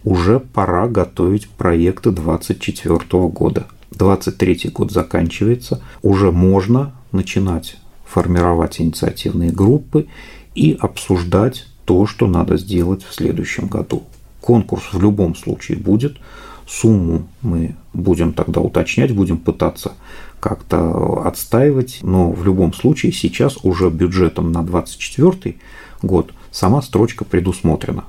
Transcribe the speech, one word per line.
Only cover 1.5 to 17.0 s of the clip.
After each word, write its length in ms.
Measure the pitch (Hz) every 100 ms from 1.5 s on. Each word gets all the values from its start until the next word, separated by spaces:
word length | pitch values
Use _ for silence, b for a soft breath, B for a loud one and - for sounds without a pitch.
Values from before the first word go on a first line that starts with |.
| - 92 85 87 90 -
двадцать 480 | 90 80 80 - -
четвертого 680 | - - - 82 - 92 87
года. 380 | - - - - - -
Двадцать 480 | - 95 95 - -
третий 320 | 92 85 -
год 220 | - 101
заканчивается, 920 | 92 80 87 85 - 104 120 - - B B
уже 280 | - 95 98
можно 640 | 85 92 98 95 127 139 131 -
начинать 680 | 92 92 - 95 82 - - - - -
формировать 760 | - 82 87 87 85 80 -
инициативные 720 | 82 78 82 - - - 85
группы 560 | 92 98 147 - 151 151 B B B B
и 240 | - 151 -
обсуждать 840 | 107 - - 92 87 95 123 - - - -
то, 200 | 90 104
что 220 | - 98
надо 280 | 85 85 82
сделать 460 | 95 92 85 95
в 120 | - -
следующем 500 | 92 82 - - -
году. 380 | - - - - - - -
Конкурс 420 | - 117 - 90 -
в 80 | 95
любом 340 | 101 101 87 -
случае 440 | - 107 - -
будет, 380 | 98 107 143 - B B B B -
сумму 600 | - 117 104